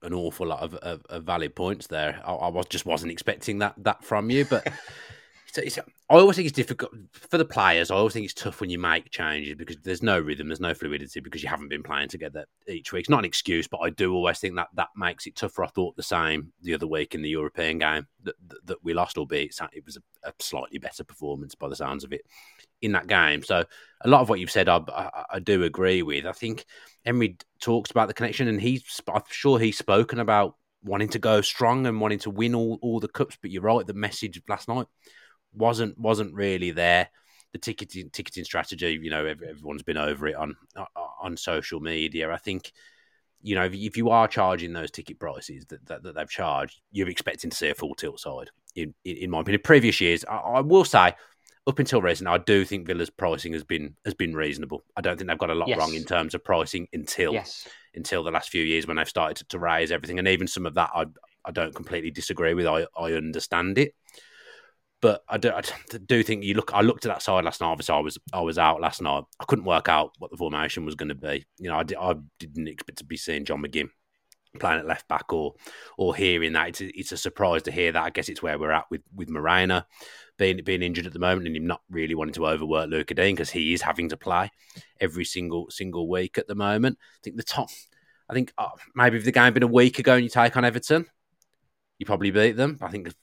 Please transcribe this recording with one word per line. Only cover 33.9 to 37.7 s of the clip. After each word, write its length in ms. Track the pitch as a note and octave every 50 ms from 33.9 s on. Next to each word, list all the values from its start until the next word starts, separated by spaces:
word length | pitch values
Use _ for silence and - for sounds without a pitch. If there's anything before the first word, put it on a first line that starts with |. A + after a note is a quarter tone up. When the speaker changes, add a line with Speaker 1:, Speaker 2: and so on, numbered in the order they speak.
| G2+
Speaker 1:
message 480 | G2+ G#2 G#2 - - - G2+ E2+ F2+ - -
last 180 | G#2 - - -
night 200 | A#2 B2+ A#2 - _ _ _ _ - - - _ _ _ _ _ -
wasn't, 420 | G#2 A2 A#2 A#2 A2 A#2 G#2 - -
wasn't 340 | A2+ A2 A2+ G#2 G#2+ F#2 D#2
really 380 | G2+ G2+ G2 F#2+ F2+ F2+ F2
there. 380 | D#2+ E2 E2+ F2 F2 F2 F2+ - _ _ _ _ _ _ _ _
The 80 | - A2
ticketing, 500 | - -